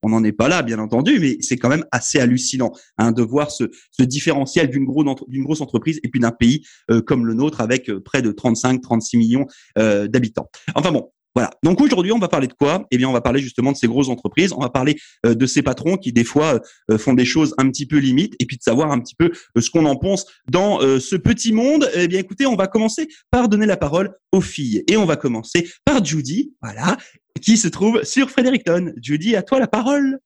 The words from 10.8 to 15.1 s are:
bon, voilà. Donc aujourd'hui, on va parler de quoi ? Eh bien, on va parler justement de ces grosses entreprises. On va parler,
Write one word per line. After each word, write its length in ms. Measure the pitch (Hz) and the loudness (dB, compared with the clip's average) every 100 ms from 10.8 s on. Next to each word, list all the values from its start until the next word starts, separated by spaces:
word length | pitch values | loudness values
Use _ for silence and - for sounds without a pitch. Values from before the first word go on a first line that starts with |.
| 170 | 0
bon, 180 | 151 - _ _ | -2 -4 _ _
voilà. 160 | - 117 - | -2 -2 0
Donc 200 | 160 180 | 0 4
aujourd'hui, 300 | 285 220 180 | 4 4 0
on 60 | 226 | 0
va 100 | 180 | 0
parler 180 | 160 131 | 0 -2
de 80 | |
quoi ? 320 | - 143 175 - | 0 0 0 0
Eh 60 | 123 | 0
bien, 120 | 131 | 2
on 20 | |
va 80 | 127 | 0
parler 200 | 123 127 | 0 -2
justement 300 | 135 - 127 | -2 -2 -2
de 60 | 139 | 0
ces 120 | 117 | 0
grosses 200 | 117 135 | 2 0
entreprises. 460 | 123 - - 185 | -2 -4 0 0
On 60 | - | 0
va 100 | 131 | -4
parler, 260 | 135 135 - - | -2 -2 -2 -8